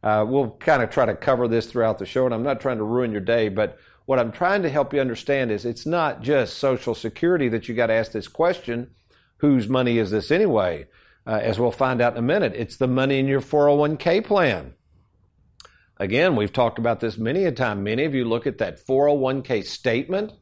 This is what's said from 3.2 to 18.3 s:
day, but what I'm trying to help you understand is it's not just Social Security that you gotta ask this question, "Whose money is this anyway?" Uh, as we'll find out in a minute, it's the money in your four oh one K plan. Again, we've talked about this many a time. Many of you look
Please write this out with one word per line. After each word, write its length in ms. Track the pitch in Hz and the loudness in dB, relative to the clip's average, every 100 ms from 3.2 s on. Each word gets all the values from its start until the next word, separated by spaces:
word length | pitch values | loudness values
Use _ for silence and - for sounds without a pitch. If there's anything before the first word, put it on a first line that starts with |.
day, 280 | 95 117 110 | 0 2 2
but 280 | 95 104 - _ _ - | 0 -2 -4 _ _ -2
what 120 | 127 | 0
I'm 100 | 113 | 0
trying 300 | - 180 202 | 0 0 0
to 60 | 175 | 0
help 240 | 143 135 | 0 0
you 60 | 143 | 0
understand 500 | 131 113 - 139 127 | -2 -4 -2 -2 0
is 140 | 104 | -2
it's 200 | 120 117 - | -4 -6 -4
not 360 | 170 156 120 | 0 -2 -2
just 360 | 113 147 110 - | 0 2 2 0
Social 360 | 139 127 - | 0 0 -2
Security 540 | 113 113 - 170 180 131 | -4 -6 -2 0 2 2
that 200 | 113 - | -2 -4
you 60 | |
gotta 180 | 117 117 | 0 2
ask 180 | 110 110 | 2 0
this 160 | 113 95 | -6 -10
question, 600 | - 165 180 - 117 123 _ _ _ _ _ | 0 0 0 -4 -8 -8 _ _ _ _ _
"Whose 300 | 147 135 107 | 4 4 2
money 300 | 127 123 117 | 0 2 2
is 120 | 104 | 2
this 180 | 107 95 | -2 0
anyway?" 560 | 165 208 117 92 80 - _ _ _ - | 2 4 2 0 -2 -10 _ _ _ -4
Uh, 120 | 131 | -2
as 180 | 113 107 | -2 0
we'll 100 | 120 | 0
find 300 | - 131 127 | 2 0 4
out 140 | 120 | 2
in 40 | 117 | 2
a 40 | |
minute, 300 | 120 185 147 101 | 0 0 0 -2
it's 200 | 113 - | -8 -2
the 120 | 131 | 0
money 300 | 127 135 139 | 2 2 0
in 80 | 135 | 0
your 120 | 135 | 0
four 280 | 127 151 147 | 0 2 4
oh 60 | 143 | 4
one 200 | 147 151 | 2 0
K 240 | - 180 | 0 0
plan. 540 | 220 202 160 95 67 - _ _ _ _ _ _ _ _ - _ _ _ | 2 2 2 0 -6 -20 _ _ _ _ _ _ _ _ -20 _ _ _
Again, 360 | 101 117 180 | -2 2 2
we've 180 | 131 104 | 2 0
talked 260 | - 117 117 | 2 0 0
about 220 | 117 110 | -2 -2
this 160 | 117 101 | -4 -4
many 280 | 113 160 | -4 0
a 80 | 185 | -2
time. 320 | 127 123 104 | 0 -2 -2
Many 200 | 98 113 | -4 -2
of 100 | 156 | -2
you 100 | 135 | -2
look 220 | 117 | -2